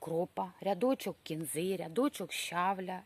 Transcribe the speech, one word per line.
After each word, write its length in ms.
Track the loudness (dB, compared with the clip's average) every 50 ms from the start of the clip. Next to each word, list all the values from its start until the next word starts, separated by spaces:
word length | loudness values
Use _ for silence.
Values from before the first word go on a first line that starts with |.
кропа, 520 | -6 -2 0 0 0 0 _ -4 -4 -4 -4 -4
рядочок 560 | 0 0 2 4 4 2 2 2 0 -6 -6 -6
кінзи, 540 | _ -6 -4 -4 -4 -2 -2 0 0 0 0
рядочок 560 | -2 -4 -2 2 2 2 2 2 -2 -8 -6
щавля, 720 | -4 -6 -4 -2 0 2 4 4 2 2 -2 -4 -6 -6 -8